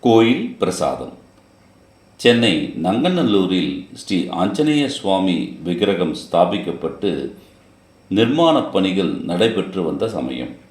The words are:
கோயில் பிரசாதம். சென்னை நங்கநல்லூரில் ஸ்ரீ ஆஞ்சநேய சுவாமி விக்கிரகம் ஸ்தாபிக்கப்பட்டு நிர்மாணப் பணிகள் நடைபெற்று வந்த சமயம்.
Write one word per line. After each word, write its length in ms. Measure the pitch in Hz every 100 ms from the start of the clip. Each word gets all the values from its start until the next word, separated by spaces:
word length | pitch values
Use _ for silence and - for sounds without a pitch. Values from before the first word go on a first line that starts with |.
கோயில் 560 | 123 113 117 127 - -
பிரசாதம். 540 | 90 - 73 65 64 - _ _ _ _ _ _ _ _ _ _
சென்னை 580 | 120 117 117 80 - -
நங்கநல்லூரில் 1040 | 85 110 165 180 113 101 92 95 76 90 -
ஸ்ரீ 340 | - - 95 73
ஆஞ்சநேய 600 | - 95 - 151 151 139
சுவாமி 720 | - 98 95 95 85 - -
விக்கிரகம் 500 | 82 87 98 92 87
ஸ்தாபிக்கப்பட்டு 1160 | 73 - 82 - 101 82 71 78 71 101 73 64 - - _ _ _ _ _ _
நிர்மாணப் 600 | - 117 147 165 147 -
பணிகள் 400 | 98 95 92 87
நடைபெற்று 720 | - - 87 110 98 95 95
வந்த 260 | 82 73 -
சமயம். 400 | 85 64 64 62 - -